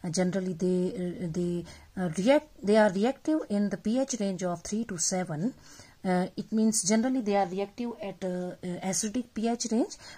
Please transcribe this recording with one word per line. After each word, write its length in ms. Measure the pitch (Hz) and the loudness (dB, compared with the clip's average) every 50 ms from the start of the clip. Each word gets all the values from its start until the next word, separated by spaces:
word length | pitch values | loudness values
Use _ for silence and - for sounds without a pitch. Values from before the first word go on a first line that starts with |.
| - | -6
Uh, 60 | 180 | -2
generally 420 | 156 190 185 180 175 196 185 185 | 0 2 0 2 2 0 -2 -2
they, 420 | 185 160 185 180 180 180 180 185 - | -2 0 2 2 2 2 2 0 -2
uh, 340 | 180 180 180 170 - 180 170 | -4 -4 -4 -4 -6 -6 -4
they, 320 | 156 180 175 175 175 175 170 - - - - - - | -2 -2 -2 -2 -2 -4 -6 -8 -14 -20 -20 -14 -6
uh, 140 | 196 185 175 160 | -4 -4 -2 -2
react, 320 | - 180 240 277 302 - - - - | 0 4 6 6 4 4 -2 -18 -6
they 140 | - 196 208 | 2 4 6
are 160 | 220 214 208 | 6 6 6
reactive 480 | 180 196 202 247 269 - - - 311 311 311 - | 4 2 0 0 0 -2 0 0 0 0 0 -2
in 200 | 208 202 208 202 | 0 0 0 0
the 80 | 202 | -2
P 240 | - - 214 226 262 | -2 -2 0 0 0
H 160 | 269 262 - 226 | 0 -2 -2 -2
range 240 | 202 196 190 180 185 | -2 -2 -2 -2 -2
of 180 | 180 175 170 - | -4 -4 -4 -6
three 200 | - 208 214 233 | -6 -4 -4 -4
to 140 | - 190 | -4 -4
seven. 560 | 165 - - 190 185 180 - 156 147 170 254 - - - - - - - - - - - | -4 -2 -2 0 -2 -2 -2 -4 -2 -2 -4 -4 -6 -20 -20 -20 -20 -20 -20 -20 -6 -2
Uh, 240 | 190 185 180 185 185 - | 0 2 2 0 0 -4
it 160 | - 196 - | -10 -8 -2
means 320 | 214 220 220 220 220 - - | 0 2 4 4 2 2 2
generally 380 | 170 220 226 226 262 262 269 | 4 2 4 4 2 0 0
they 160 | 220 202 202 | 0 2 2
are 100 | 202 196 | 2 2
reactive 440 | 175 180 190 196 202 - - 240 240 226 - | 0 0 -4 -4 -6 -6 -8 -8 -8 -8 -8
at, 200 | 208 196 185 - | -10 -10 -8 -6
uh, 60 | 190 | -4
uh, 520 | 185 180 180 180 180 - - - 180 175 175 - | -4 -4 -4 -4 -6 -8 -8 -8 -6 -6 -4 -4
acidic 440 | 190 185 - - 214 202 254 240 - _ | -2 -2 -2 -2 -2 -4 -4 -6 -6 _
P 140 | 220 208 | -2 -2
H 200 | 226 233 240 - 226 | 0 0 -2 -2 0
range, 240 | 226 226 320 427 - - - - - | 2 0 0 0 -4 -18 -18 -20 -20